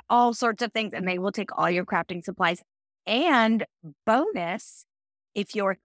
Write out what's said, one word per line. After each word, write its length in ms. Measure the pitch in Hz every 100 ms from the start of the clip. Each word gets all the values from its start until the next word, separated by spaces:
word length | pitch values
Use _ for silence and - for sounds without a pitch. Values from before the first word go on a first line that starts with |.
| -
all 240 | 240 240
sorts 300 | 226 240 214
of 80 | 233
things. 220 | 226 214
And 120 | - 180
they 140 | 180
will 140 | 190
take 160 | 196 190 -
all 120 | 165
your 160 | 180 185
crafting 380 | 180 170 180
supplies. 400 | 170 185 175 175 - _ _ _ -
And 600 | 226 339 262 220 226 175 _ 160 - -
bonus, 800 | 233 370 302 170 196 - - - _ _ _ _ -
if 180 | 202
you're 240 | 220 196 190